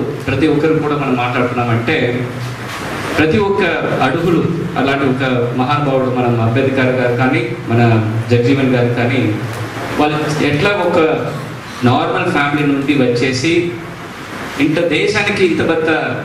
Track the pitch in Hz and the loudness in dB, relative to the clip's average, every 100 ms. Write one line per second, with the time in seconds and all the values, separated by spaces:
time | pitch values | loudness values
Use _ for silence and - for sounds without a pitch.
0 | - - - - 156 147 156 151 147 143 | -2 -4 -4 0 2 2 2 2 0 -2
1 | 131 127 123 131 120 123 120 117 - 156 | 0 0 0 0 -2 0 0 0 0 0
2 | 127 123 123 - - - - - - - | 0 -2 -4 -6 -8 -8 -10 -8 -8 -6
3 | - 139 156 220 196 185 175 - - - | -6 0 2 2 2 2 0 0 -2 0
4 | - 170 175 160 - - - - 135 139 | 0 0 0 0 0 -2 -4 -2 0 0
5 | 143 127 131 123 120 123 127 143 143 131 | 0 0 0 0 0 -2 0 0 2 2
6 | 127 123 120 117 113 120 131 127 127 127 | 0 0 0 2 2 2 0 2 0 2
7 | 123 120 127 131 - - - 117 120 110 | 0 2 2 0 -2 -6 -2 2 4 4
8 | 107 - - 120 123 139 131 123 117 117 | 2 -2 0 2 4 2 2 2 2 0
9 | 117 131 110 107 - - - - - - | 0 0 0 -2 -4 -6 -8 -8 -8 0
10 | 151 151 151 151 143 147 196 196 175 170 | 0 0 -2 0 0 2 2 2 2 2
11 | 156 151 - - - - - - 123 123 | 2 2 -4 -6 -10 -12 -12 -2 2 2
12 | 170 170 170 151 143 147 143 139 135 139 | 0 -2 0 0 0 0 2 0 2 2
13 | 123 120 131 123 160 170 170 - - - | 2 2 0 0 0 2 0 -4 -12 -12
14 | - - - - - - 147 156 170 156 | -14 -14 -12 -12 -10 -2 0 2 0 0
15 | 196 214 208 196 180 156 - 160 160 156 | 0 0 0 2 2 2 0 0 2 0
16 | 127 123 | -2 -4